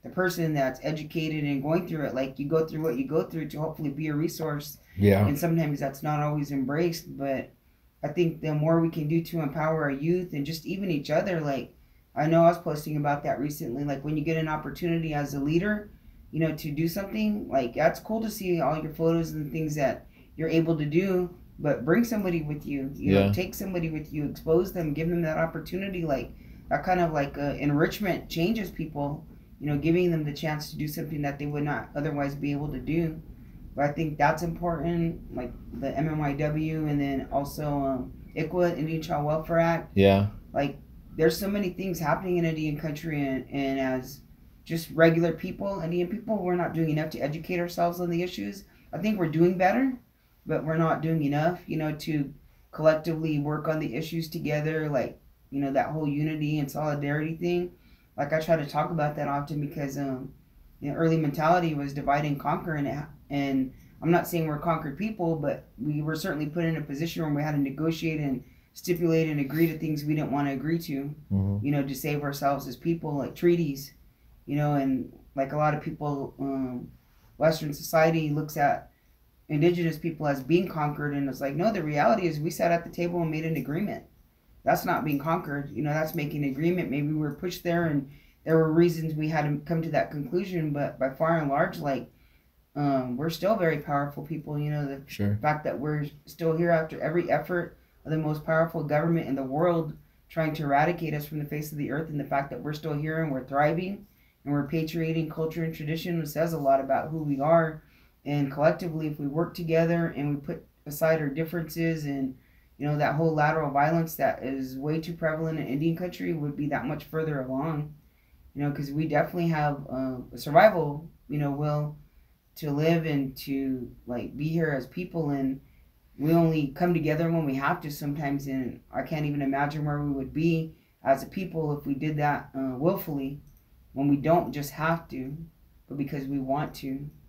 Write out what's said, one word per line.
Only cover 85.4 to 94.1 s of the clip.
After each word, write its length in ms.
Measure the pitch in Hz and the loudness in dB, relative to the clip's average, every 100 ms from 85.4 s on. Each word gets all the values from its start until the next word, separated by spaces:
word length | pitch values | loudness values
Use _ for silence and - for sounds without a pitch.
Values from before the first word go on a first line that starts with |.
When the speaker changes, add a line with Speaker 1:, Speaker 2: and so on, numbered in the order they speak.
| - 143 139 | -2 -6 -6
Speaker 1:
you 100 | - | -4
know, 80 | 147 | -2
that's 200 | 156 160 170 | 0 -2 -2
making 280 | 151 147 | -4 -2
an 60 | 143 | -2
agreement. 420 | 127 165 180 165 | 0 0 0 0
Maybe 160 | 143 147 | -2 0
we 80 | 156 | 0
were 180 | 151 | -2
pushed 300 | 147 180 - | -2 -6 -4
there 220 | 175 170 165 | 0 2 2
and 240 | 143 135 - - _ | 0 -2 -16 -20 _
there 140 | 151 160 | 2 4
were 140 | 160 | 6
reasons 420 | 160 175 160 156 156 | 6 6 4 -4 -2
we 140 | 156 | 0
had 140 | 160 147 | 0 0
to 120 | 147 - | -2 0
come 160 | 165 | -2
to 80 | 165 | 2
that 200 | 151 - | 0 0
conclusion, 600 | 147 139 180 190 180 156 | -4 -2 -2 -2 -2 -2
but 260 | 143 135 - | -2 -4 -2
by 100 | 135 | -4
far 260 | 135 160 165 | 0 2 2
and 100 | 147 | 2
large, 300 | 139 180 170 | 2 0 0
like, 320 | 147 127 - _ _ _ _ _ _ 143 | -2 -4 -6 _ _ _ _ _ _ 0
um, 420 | 143 135 127 123 | 2 2 0 -2
we're 120 | 165 | -4
still 260 | 165 185 220 | 0 0 2
very 220 | 165 147 | 2 0
powerful 440 | 151 143 143 | 0 0 -2